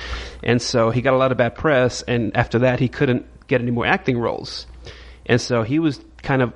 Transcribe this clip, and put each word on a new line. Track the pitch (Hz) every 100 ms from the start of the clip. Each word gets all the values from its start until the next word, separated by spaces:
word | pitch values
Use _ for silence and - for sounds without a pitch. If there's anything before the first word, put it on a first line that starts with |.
| - - - -
And | - 123
so | - 123 113
he | 123
got | 131
a | 131
lot | 131
of | 127
bad | 117
press, | - 160 135 123 -
and | - 120 104 -
after | 120 113
that, | 127 123
he | 123
couldn't | - 139 123 - - -
get | 127
any | 120
more | 120 117
acting | 190 - 120
roles. | 113 58 - - - - - - - - -
And | 117
so | - 120
he | 107 147
was | 160 131 - -
kind | - 135
of | 120